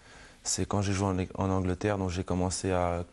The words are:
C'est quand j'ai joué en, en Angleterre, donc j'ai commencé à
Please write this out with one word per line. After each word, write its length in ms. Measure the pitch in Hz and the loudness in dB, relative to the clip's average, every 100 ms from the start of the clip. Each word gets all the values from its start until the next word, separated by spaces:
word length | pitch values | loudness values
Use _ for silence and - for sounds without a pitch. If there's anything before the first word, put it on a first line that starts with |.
| - - - - | -20 -20 -20 -12
C'est 240 | - - - | -4 -2 0
quand 160 | 101 | 2
j'ai 100 | 101 | 2
joué 140 | 95 101 | 2 2
en, 380 | 92 90 - | 2 -2 -2
en 60 | 95 | 0
Angleterre, 480 | 95 92 90 104 101 | 2 2 0 0 0
donc 120 | 92 | -2
j'ai 140 | 85 | -2
commencé 480 | - 92 92 - 98 | -2 0 0 -2 0
à 320 | 90 87 87 87 | 2 2 0 -4